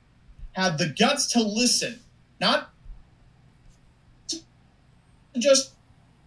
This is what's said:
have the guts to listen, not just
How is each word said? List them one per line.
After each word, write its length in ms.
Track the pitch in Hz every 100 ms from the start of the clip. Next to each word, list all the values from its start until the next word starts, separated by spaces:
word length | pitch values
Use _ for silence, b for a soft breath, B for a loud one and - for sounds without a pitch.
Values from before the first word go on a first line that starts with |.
| _ _ - - -
have 260 | 185 185 156
the 160 | 180 -
guts 280 | 247 285 -
to 100 | 240
listen, 580 | 208 220 240 - 120 - - - _ -
not 320 | 220 294 - - - - - - - _ - - - - - _ _ - - - - _ _ _ _ - _ _ _ 240
just 340 | 285 269 - - _ - - _